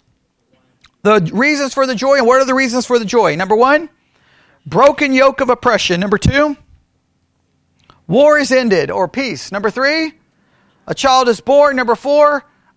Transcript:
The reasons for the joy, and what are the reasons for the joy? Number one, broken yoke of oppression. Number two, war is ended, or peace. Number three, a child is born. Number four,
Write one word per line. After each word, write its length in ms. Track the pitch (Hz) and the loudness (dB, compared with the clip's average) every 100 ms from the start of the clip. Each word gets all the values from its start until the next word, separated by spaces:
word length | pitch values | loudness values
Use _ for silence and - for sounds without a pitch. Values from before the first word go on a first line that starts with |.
| _ _ _ _ _ _ _ _ _ _ | _ _ _ _ _ _ _ _ _ _
The 280 | 202 214 160 | 0 0 0
reasons 420 | 190 285 294 269 | -2 -2 -2 -4
for 120 | - 262 | -2 -4
the 80 | |
joy, 220 | 226 269 277 | -2 0 2
and 100 | 233 | 2
what 140 | 262 | 2
are 60 | 269 | 2
the 80 | |
reasons 320 | 262 262 247 - | 0 0 -2 -2
for 120 | 240 | -2
the 60 | |
joy? 320 | 208 240 180 151 | 0 0 0 0
Number 200 | 185 220 | -2 0
one, 340 | 254 302 320 _ _ _ _ _ _ _ | 2 0 -2 _ _ _ _ _ _ _
broken 480 | 143 165 285 285 285 | -6 2 2 2 0
yoke 280 | 262 269 269 | 2 2 0
of 100 | 254 | -2
oppression. 500 | 233 247 202 - 175 | -2 0 0 -2 -2
Number 180 | 196 196 | -2 0
two, 380 | - 269 302 277 _ _ _ _ _ _ _ _ _ _ _ _ _ _ - | 0 0 -2 -4 _ _ _ _ _ _ _ _ _ _ _ _ _ _ -2
war 320 | 220 294 302 | 2 4 2
is 140 | 269 | 2
ended, 380 | 262 240 180 143 | 0 2 0 0
or 180 | 196 180 | -4 -4
peace. 440 | 247 262 143 - | -6 -8 -10 -10
Number 180 | 196 208 | -6 -6
three, 420 | 247 277 320 311 - _ _ _ _ _ _ - | -2 -2 -2 -6 -10 _ _ _ _ _ _ -12
a 80 | |
child 340 | 160 269 262 240 | -4 0 2 2
is 120 | 214 | -2
born. 360 | - 285 294 254 | 0 2 2 0
Number 180 | 240 | -2
four, 500 | 226 277 294 294 285 - _ _ | -2 0 2 2 0 -6 _ _